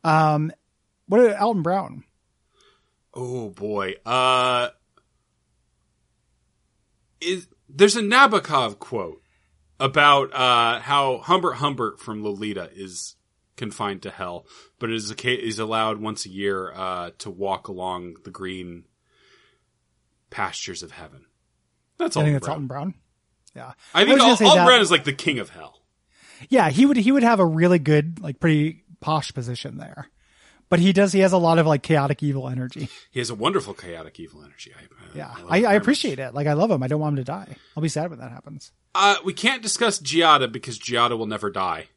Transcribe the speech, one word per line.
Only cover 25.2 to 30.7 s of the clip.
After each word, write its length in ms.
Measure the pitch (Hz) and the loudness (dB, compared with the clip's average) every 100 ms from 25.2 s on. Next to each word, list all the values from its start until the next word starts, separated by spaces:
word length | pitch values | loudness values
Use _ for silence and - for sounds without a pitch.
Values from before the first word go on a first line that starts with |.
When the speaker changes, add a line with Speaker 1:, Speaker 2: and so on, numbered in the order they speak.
| - 131 | -4 -4
Speaker 2:
of 100 | 98 | -8
hell. 320 | 85 76 _ _ _ _ _ _ - - | -16 -20 _ _ _ _ _ _ -20 0
Speaker 1:
Yeah, 200 | 254 165 | 2 4
he 160 | 139 277 | 4 4
would, 120 | 262 | 4
he 140 | 208 | 4
would 120 | 277 | 4
have 160 | 233 220 | 4 4
a 60 | 175 | 2
really 340 | 160 175 180 | 4 4 4
good, 420 | 139 151 156 165 | 4 2 2 -8
like, 180 | 165 127 | -12 -2
pretty 440 | 170 156 151 160 _ - | 2 2 0 -4 _ -12
posh 320 | - 156 - | -4 -4 -4
position 440 | - 120 123 139 147 | -10 -10 -10 -12 -14
there. 300 | - - - _ _ _ _ _ | -16 -18 -20 _ _ _ _ _
But 100 | _ | _